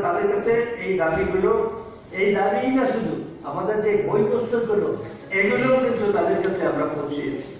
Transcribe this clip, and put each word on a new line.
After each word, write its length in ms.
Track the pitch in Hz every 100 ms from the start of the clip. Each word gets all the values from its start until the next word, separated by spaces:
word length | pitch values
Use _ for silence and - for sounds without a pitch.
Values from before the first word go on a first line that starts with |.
| 349
তাদের 200 | 349 202
কাছে 200 | 208 233 233 233 -
এই 80 | 185 185
দাবিগুলো, 480 | 160 160 175 185 214 226 - - - - - 185
এই 100 | 202 196
দাবিই 340 | 196 202 262 262
না 60 | 226
শুধু, 220 | 226 - - - - -
আমাদের 260 | 180 185 214
যে 60 | 214 - -
বই 160 | 214 -
পুস্তকগুলো, 580 | 466 - 233 - 208 - - - - - 196
এগুলোও 380 | 202 240 254 262
কিন্তু 200 | 240 226 208 -
তাদের 220 | - -
কাছে 180 | 190 185 -
আমরা 160 | 147 147
পৌঁছিয়েছি 560 | 147 143 143 139 127 -